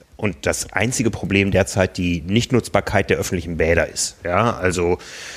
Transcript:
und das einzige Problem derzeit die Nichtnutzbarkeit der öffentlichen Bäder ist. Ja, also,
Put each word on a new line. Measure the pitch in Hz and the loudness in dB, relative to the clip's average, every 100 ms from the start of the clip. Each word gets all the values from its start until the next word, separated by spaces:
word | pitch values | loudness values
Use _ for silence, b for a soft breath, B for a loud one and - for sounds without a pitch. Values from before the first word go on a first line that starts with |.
| _ - | _ -6
und | 107 - 87 | -6 -4 -4
das | - - | -2 -2
einzige | - 113 - 110 | -2 -2 0 -2
Problem | - 90 98 98 | -2 0 2 4
derzeit | 92 95 101 92 - | 2 2 2 0 0
die | 90 85 | -2 -2
Nichtnutzbarkeit | 82 110 - 120 - 101 - 101 - | 0 0 2 0 2 -2 0 0 2
der | 78 | 0
öffentlichen | - 90 85 82 | 0 -4 -4 0
Bäder | 80 82 78 | 2 4 2
ist. | - - - | -2 -6 -6
Ja, | 85 92 117 - | -2 2 2 2
also, | 90 90 87 90 B B B | 0 2 0 0 B B B